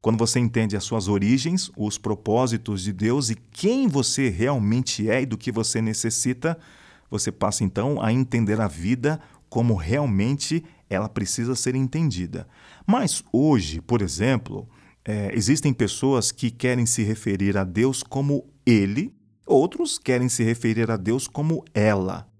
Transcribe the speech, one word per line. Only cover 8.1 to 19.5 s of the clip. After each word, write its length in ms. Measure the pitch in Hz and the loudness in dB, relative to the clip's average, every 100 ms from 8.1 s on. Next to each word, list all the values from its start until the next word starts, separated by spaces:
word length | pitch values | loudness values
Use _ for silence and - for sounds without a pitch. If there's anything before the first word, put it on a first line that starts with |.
entender 480 | 120 123 117 104 107 | 2 2 0 0 0
a 60 | 104 | -2
vida 520 | 76 90 123 139 156 - - _ | -2 -2 0 0 -2 -8 -20 _
como 260 | 117 120 101 | 0 2 0
realmente 880 | 80 135 143 98 113 139 - 165 160 _ _ | 0 0 0 0 0 -2 -2 -4 -4 _ _
ela 200 | 98 107 | -4 -4
precisa 440 | - 98 - 120 | -4 -4 -2 -2
ser 220 | 127 127 131 | -2 -2 -2
entendida. 720 | 131 156 160 90 85 82 - _ - - - | -2 0 -2 -2 -6 -8 -14 _ -20 -6 0
Mas 380 | 233 220 - - | 2 2 -4 -2
hoje, 480 | 117 151 131 78 80 | 2 4 4 2 -6
por 200 | - 120 | 0 0
exemplo, 680 | 92 73 113 127 - 101 110 - - _ | 0 0 0 0 -4 -12 -12 -20 -20 _
é, 280 | - 107 101 117 | -8 -4 -2 -2
existem 380 | 101 143 151 | 2 2 2
pessoas 580 | 120 104 - 135 131 101 | 0 -2 0 0 2 0
que 180 | - 120 | -4 -6
querem 360 | 117 127 123 113 | -2 -2 0 0
se 180 | - | 0
referir 540 | 104 110 113 98 98 98 | -2 -2 -2 0 0 0
a 80 | 92 | -2
Deus 360 | 87 131 131 | 0 0 0
como 460 | - 135 143 143 - _ - | -6 -4 0 -2 -4 _ 4
ele, 480 | 113 98 110 220 _ _ _ | 6 4 0 -4 _ _ _
outros 540 | - | 4